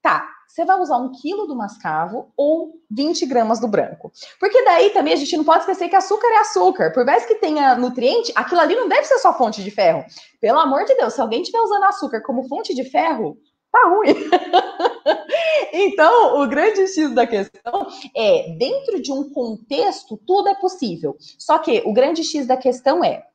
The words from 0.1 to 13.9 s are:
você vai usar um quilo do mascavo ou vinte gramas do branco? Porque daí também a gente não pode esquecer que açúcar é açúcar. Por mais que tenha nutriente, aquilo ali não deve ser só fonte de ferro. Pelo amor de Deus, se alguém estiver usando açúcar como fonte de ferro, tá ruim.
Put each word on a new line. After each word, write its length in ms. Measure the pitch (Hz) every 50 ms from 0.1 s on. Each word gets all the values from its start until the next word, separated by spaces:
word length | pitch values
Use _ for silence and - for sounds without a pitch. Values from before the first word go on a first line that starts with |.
| 160 151 - - - _ _
você 180 | _ _ - 339
vai 140 | 320 381 381
usar 180 | 359 294 277
um 140 | 240 262 254
quilo 340 | 262 - - 302 403 403 415
do 100 | 311 285
mascavo 760 | 240 214 202 - - - 170 156 156 165 180 208 - - _ _
ou 380 | - 285 294 311 330 330 - - - _ _
vinte 360 | 214 226 285 311 339 - 339
gramas 340 | 254 262 240 226 214 233 -
do 80 | 240
branco? 440 | 226 202 170 139 - - - - - _ - - - - _
Porque 240 | 392 392 - - -
daí 240 | 415 349 339 392 403
também 240 | - 392 285 311 339
a 20 |
gente 220 | 294 285 - 349
não 60 | 302 311
pode 160 | 330 320 330
esquecer 280 | - 381 370 - 349
que 80 | 339 370
açúcar 320 | 381 370 - 403 427 -
é 100 | 466 453
açúcar. 540 | 415 415 415 - 381 359 381 370 - 185 160
Por 140 | - 254 247
mais 200 | 254 311 466 466
que 100 | - 440
tenha 400 | - - 320 302 302 277 269 247
nutriente, 560 | 240 247 247 247 254 226 262 359 466 - - -
aquilo 240 | 214 247 - 359 349
ali 160 | 320 294 370
não 140 | 494 494 330
deve 140 | 381 554 571
ser 160 | - 554 453
só 120 | - 359
fonte 320 | - - 254 214 - 208 190
de 60 | 202
ferro. 340 | - - 196 226 196 147 - - - - - _ _ _
Pelo 180 | - 220 254 302
amor 260 | 320 277 269 302 415
de 100 | 539 523
Deus, 180 | 494 277 226 -
se 80 | -
alguém 200 | 240 220 220 269
estiver 200 | 359 - - 453
usando 220 | 453 - 415 403 392
açúcar 380 | 392 403 392 320 254 240 220
como 260 | - - 240 247 262
fonte 260 | 269 285 359 440 - 330
de 100 | 247 254
ferro, 540 | 262 - - 311 330 311 226 208 147 - _ _ _ _ _ _ _
tá 160 | - 466 466
ruim. 280 | 349